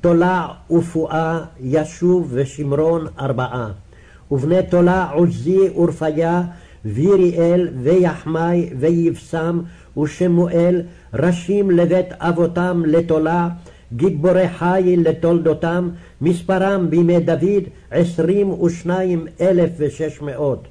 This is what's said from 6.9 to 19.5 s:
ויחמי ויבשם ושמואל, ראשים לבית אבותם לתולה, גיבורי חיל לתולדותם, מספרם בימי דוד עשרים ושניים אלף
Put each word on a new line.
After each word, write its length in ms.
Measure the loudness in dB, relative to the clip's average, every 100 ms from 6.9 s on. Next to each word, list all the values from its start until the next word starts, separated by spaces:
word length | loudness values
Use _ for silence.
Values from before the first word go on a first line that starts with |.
| -2 2 4 2 2 2 2 0 -2
ויחמי 880 | 0 2 2 0 -6 -2 0 0 -2 -2
ויבשם 840 | 0 2 0 -2 -8 -4 -2 -4 -6 -16 -14 -4
ושמואל, 840 | -4 0 2 2 2 2 2 2 -2 -14 -10
ראשים 560 | -2 0 0 -2 0 2
לבית 360 | 4 4 2 0 -4
אבותם 640 | -4 0 0 0 -2 0 2
לתולה, 600 | 0 2 0 0 0 -2 -6 -16 -20 -12
גיבורי 560 | -2 -2 0 2 2 2
חיל 600 | 0 0 2 2 2 2
לתולדותם, 800 | 0 0 2 2 0 -2 -2 -4 -8 -18 -4
מספרם 720 | -2 -2 0 0 0 0 0
בימי 300 | 2 4 2
דוד 420 | 2 0 2 0 -2 -14 -6
עשרים 720 | 0 0 0 0 2 0 0
ושניים 640 | -2 -2 -4 -2 0 -2 -4 -2
אלף 300 | 0